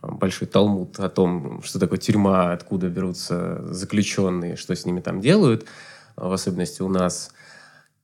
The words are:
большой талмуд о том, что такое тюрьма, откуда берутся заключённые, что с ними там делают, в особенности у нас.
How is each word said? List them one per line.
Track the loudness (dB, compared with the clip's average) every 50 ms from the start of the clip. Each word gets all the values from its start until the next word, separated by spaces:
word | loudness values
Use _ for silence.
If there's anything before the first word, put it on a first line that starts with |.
большой | -10 -10 -4 -2 -2 -2 -2 -4 -8 2
талмуд | 4 4 4 6 4 0 -2 -6 -6 -6
о | -6 -2
том, | 2 2 2 2 2 -2 -6 -8 -10 -10
что | -12 -8 -2 0
такое | 0 0 0 -2
тюрьма, | 0 2 2 4 4 4 4 4 2 2
откуда | 0 -4 -6 -6 -4 -2 -2 -2
берутся | -2 -2 -4 -4 -6 -8 -6 -6 -4 -4 -2 -4 -6 -6 -8 -8
заключённые, | -8 -8 -6 0 0 2 2 2 2 0 2 2 2 0 -2 -4 -6
что | -8 -4 -4 -4
с | -4 -2
ними | -4 -4 -2
там | -2 -4 -4 0
делают, | 4 6 6 8 6 6 4 2 -2 -12 -20 -20 -20 -20 -20 -20 -20 _ _
в | -8 -4 -2
особенности | -2 -2 -2 -2 -2 -2 -4 -4 -4 -4
у | -2 0
нас. | 2 2 2 2 0 -4 -10 -14 _ -20 -20 -20 -20 -20 -20 -20 _ -20 _ _ _ _